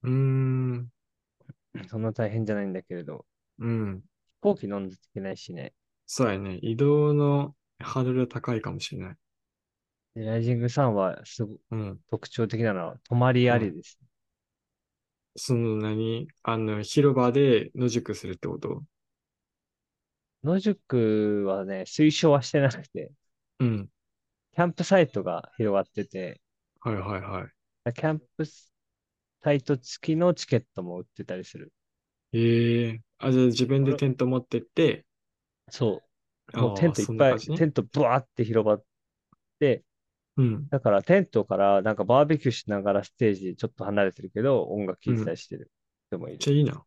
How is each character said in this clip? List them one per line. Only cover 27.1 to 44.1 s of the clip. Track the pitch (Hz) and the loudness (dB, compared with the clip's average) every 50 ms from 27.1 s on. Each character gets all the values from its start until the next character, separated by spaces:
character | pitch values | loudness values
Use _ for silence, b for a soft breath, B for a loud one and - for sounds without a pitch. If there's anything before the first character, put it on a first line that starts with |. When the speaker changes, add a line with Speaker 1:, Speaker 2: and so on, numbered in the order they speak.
| 104 92 | -6 -8
Speaker 1:
い | |
は | 95 92 98 92 95 | -8 -8 -10 -10 -10
い。 | - _ _ _ _ _ _ _ 120 117 | -10 _ _ _ _ _ _ _ -8 -8
Speaker 2:
キ | - | -4
ャ | - 156 156 | -2 -2 -2
ン | 156 _ _ _ | -4 _ _ _
プ | _ 156 151 - - _ _ _ _ _ _ _ _ _ _ _ _ _ _ _ _ _ | _ -10 -10 -10 -20 _ _ _ _ _ _ _ _ _ _ _ _ _ _ _ _ _
サ | 156 147 | 0 0
イ | 143 | 0
ト | - - 147 | 2 0 -2
付 | 127 _ - - - - - 160 | -2 _ -12 -18 -12 -4 -2 0
き | |
の | 156 175 180 175 | 2 2 2 2
チ | - - - | 0 -2 0
ケ | - 117 | 0 -2
ッ | - _ _ | -2 _ _
ト | - | -12
も | 92 87 87 90 | -10 -10 -10 -12
売 | - | -12
っ | |
て | _ _ - 107 | _ _ -18 -12
た | - 98 | -12 -10
り | 92 92 | -12 -12
す | - - | -14 -16
る。 | 151 135 151 _ _ _ _ _ _ _ _ _ _ _ _ | -20 -20 -20 _ _ _ _ _ _ _ _ _ _ _ _
Speaker 1:
え | - 113 117 117 117 117 117 117 117 117 120 117 | -2 0 2 4 4 4 4 2 2 0 0 -2
え。 | 113 113 - _ _ _ | -6 -10 -14 _ _ _
あ、 | - 135 | 0 2
じ | 131 127 | 4 6
ゃ | 127 | 6
あ | 127 | 4
自 | 117 110 127 120 | 4 2 2 2
分 | 135 139 139 | 2 2 2
で | 135 147 | 2 2
テ | 143 143 135 | 0 0 -2
ン | 127 | 0
ト | 123 131 | 0 0
持 | 127 127 127 | 0 0 -2
っ | 123 | -4
て | _ - 120 | _ -6 -6
っ | |
て。 | - _ _ - 165 147 104 - - _ _ _ _ _ _ _ _ _ _ _ _ - | -6 _ _ 2 2 2 2 0 -8 _ _ _ _ _ _ _ _ _ _ _ _ -18
Speaker 2:
そ | - - 127 113 95 - _ _ _ _ _ _ _ _ _ - | -6 -2 0 0 0 -2 _ _ _ _ _ _ _ _ _ -12
う。 | - 104 | -2 0
Speaker 1:
あ | |
あ、 | |
Speaker 2:
も | 120 120 101 | 0 0 2
う | 98 | 2
テ | - 170 | 2 2
ン | 151 | 2
ト | - | 0
い | 104 | -2
っ | - | -2
ぱ | |
い、 | 113 | 2
Speaker 1:
そ | |
ん | 113 | 4
な | 147 135 | 4 4
感 | 127 113 | 4 2
じ | - - | -2 -4
ね。 | 151 170 | 0 0
Speaker 2:
テ | 165 | 0
ン | 156 | 0
ト | 139 - 104 | 2 -2 -4
ブ | 110 _ 139 | -2 _ 0
ワ | 147 117 120 | 2 4 2
ー | 131 | 2
っ | 123 _ _ | 0 _ _
て | - 120 | -4 -4
広 | 107 113 113 107 | 0 2 2 4
が | 107 107 | 4 2
っ | 101 _ _ _ _ _ _ _ _ _ _ _ _ _ _ _ _ | 2 _ _ _ _ _ _ _ _ _ _ _ _ _ _ _ _
て。 | 147 139 127 - _ _ _ _ _ _ _ _ _ _ _ - | 2 2 2 2 _ _ _ _ _ _ _ _ _ _ _ 2
Speaker 1:
う | 131 | 2
ん。 | 120 110 101 151 139 | 2 2 -2 -6 -4
Speaker 2:
だ | - 139 | -4 0
か | - 117 | 2 4
ら | 104 98 95 | 4 4 4
テ | - 175 196 | 6 4 4
ン | 185 - | 4 2
ト | - 113 101 | 0 0 0
か | - 95 92 | 0 0 2
ら | 98 98 101 98 92 | 4 4 4 4 4
な | 107 107 | 2 0
ん | |
か | 98 104 | -2 2
バ | 92 120 135 147 | 4 4 4 6
ー | |
ベ | 147 165 143 | 4 2 0
キ | - 135 | 0 -2
ュ | |
ー | |
し | 113 - - - | -2 -2 -4 -4
な | 104 101 | -4 -2
が | 98 104 98 | 0 0 0
ら | 101 - | 0 -2
ス | - _ _ | -4 _ _
テ | 123 110 101 | 2 2 2
ー | |
ジ | 92 98 92 87 | 0 -4 -10 -8
ち | - - | -6 -8
ょ | - | -8
っ | |
と | _ _ 104 | _ _ -8
離 | 98 104 104 101 | -4 0 0 0
れ | 95 | 0